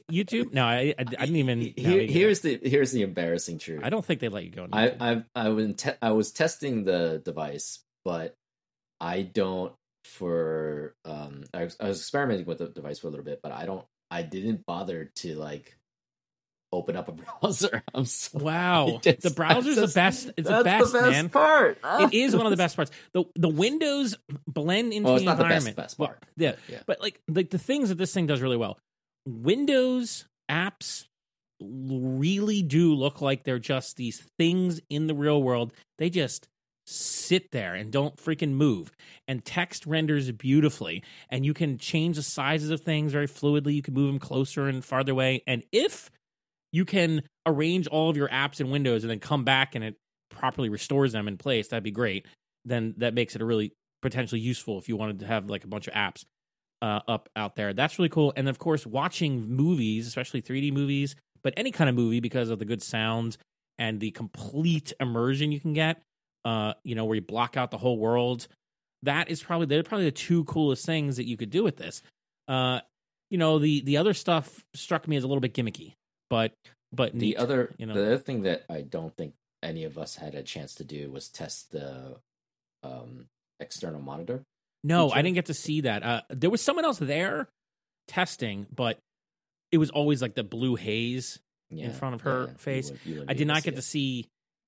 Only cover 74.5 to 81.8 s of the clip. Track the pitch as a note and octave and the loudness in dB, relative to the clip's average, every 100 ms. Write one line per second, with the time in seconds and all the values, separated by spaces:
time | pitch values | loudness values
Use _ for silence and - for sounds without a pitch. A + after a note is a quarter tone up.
74.5 | - _ - - E3 D#3+ D3 C3 C#3 B2+ | -12 _ -16 -4 -4 0 -2 0 0 0
75.5 | - A#2 - D#2+ - _ _ - A#2 A2+ | -2 -4 -6 -16 -20 _ _ -2 0 0
76.5 | - _ _ _ B2 A#2 A#2 G#2+ - A#2+ | -4 _ _ _ -2 -2 0 -2 0 0
77.5 | C3 A#2+ - A2+ G#2 G#2 C3+ - B2 F#2+ | 0 -2 -6 -4 0 2 0 -2 -2 -2
78.5 | E2 - D#2+ C#2+ E2 D#2+ - D2+ - _ | -2 -6 -10 -8 -8 -8 -10 -12 -14 _
79.5 | _ E2 D#2+ D#2 D#2 D2+ - D#2 D2 C2 | _ -10 -8 -10 -10 -12 -12 -12 -12 -12
80.5 | - C#2 - C#2 D2 C#2+ C2+ - - D2+ | -12 -12 -14 -12 -12 -10 -12 -14 -14 -12
81.5 | - - D#3 | -12 -12 -12